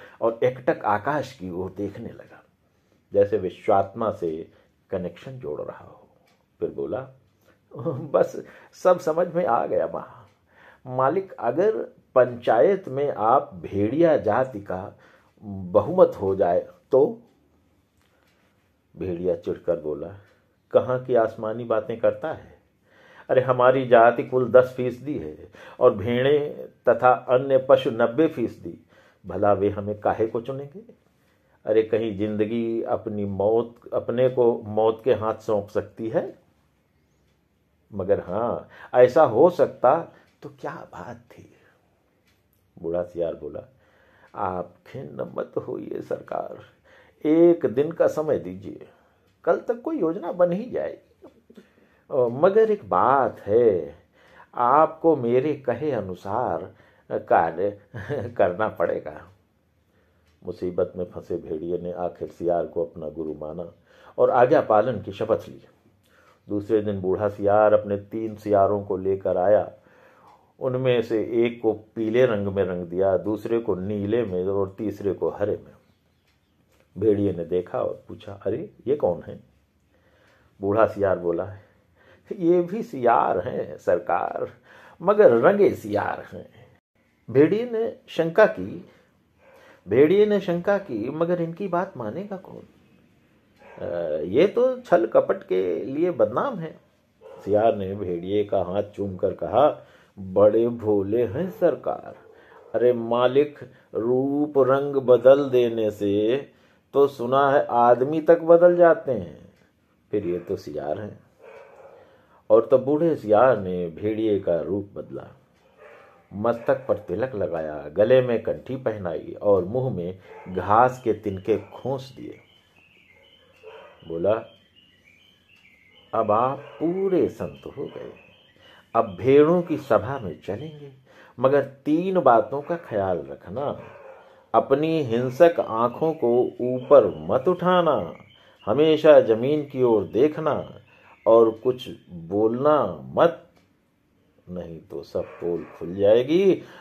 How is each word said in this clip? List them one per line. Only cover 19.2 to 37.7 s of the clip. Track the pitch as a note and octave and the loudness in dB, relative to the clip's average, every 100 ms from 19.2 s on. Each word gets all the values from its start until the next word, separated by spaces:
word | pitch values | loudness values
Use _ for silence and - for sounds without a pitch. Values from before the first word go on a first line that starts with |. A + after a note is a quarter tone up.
| F2+ E2+ | -4 -4
चिढ़कर | - E2+ - E2 | -4 -6 -4 -4
बोला, | D2+ D2 E2 G2+ _ _ _ _ _ | -4 -8 -10 -16 _ _ _ _ _
"कहाँ | B2+ C3 B2+ C3 | 0 2 -4 0
की | A#2 | 0
आसमानी | A2 - A2 A#2 | 0 -2 -8 -6
बातें | A#2 A2 G#2+ A2+ | -4 -4 -4 -2
करता | G#2+ G#2 D#3+ | -2 -2 -6
है? | C#3 - _ _ _ _ _ _ - - | -10 -16 _ _ _ _ _ _ -16 -4
अरे, | C3 | 0
हमारी | B2+ B2 B2 C3+ B2 | 0 4 4 4 6
जाति | A#2+ A#2 A#2+ | 6 8 4
कुल | B2 B2+ A#2+ | 0 -2 4
दस | B2+ B2+ - | 4 4 0
फीसदी | B2 B2 C3+ B2+ | -6 -6 -8 -10
है | D#2 D#2 E2 - - - | -10 -14 -20 -20 -18 2
और | B2+ | 2
भेड़ें | G#2 G#2+ A#2+ C3+ D3 D3 - - _ - | 2 0 0 2 0 -2 -10 -16 _ 0
तथा | C3 B2+ | 4 4
अन्य | B2+ - B2+ C#3 C3 | 2 2 0 2 2
पशु | C3 B2+ C3 | 4 4 2
नब्बे | A2+ A#2 C3 D#3+ | 0 0 2 0
फीसदी। | C3 G2+ - F2 E2 _ _ _ _ F#2+ | 0 -6 -8 -16 -18 _ _ _ _ -12
भला | F#2 G#2 | -2 2
वे | G2 G2+ | 2 0
हमें | F#2+ G2+ G2+ | -2 -6 -4
काहे | G#2 F2+ A2+ | -2 -2 -2
को | A#2+ | -4
चुनेंगे? | A#2+ C3+ C#3+ G3 A#3 - _ _ _ _ _ _ - | -8 -10 -12 -18 -20 -20 _ _ _ _ _ _ -2
अरे, | A2 | 0
कहीं | A2 A2 A2+ F#2+ | 0 0 -2 -4
जिंदगी | G#2+ G#2 G#2+ A#2 A#2 A2+ | -4 -2 -2 -2 -4 -4
अपनी | A2 A#2+ G#2+ G#2 G2+ | -4 -6 -6 -6 -6
मौत, | F#2+ G2+ A2+ A#2 - - | -2 0 0 -2 -8 -10
अपने | B2 G#2 A#2+ B2+ | -8 -4 0 0
को | B2+ A#2+ A#2 | 2 2 2
मौत | G#2 G#2+ A2+ A2+ | -2 0 2 2
के | C3+ | 0
हाथ | A2 A2 G#2+ | 0 0 -4
सौंप | - G#2 G2+ | -2 -4 -2
सकती | G#2 - - A2 | -6 -6 -8 -6
है? | D#3+ - - _ _ _ _ _ _ _ _ _ _ _ _ _ | -4 -6 -10 _ _ _ _ _ _ _ _ _ _ _ _ _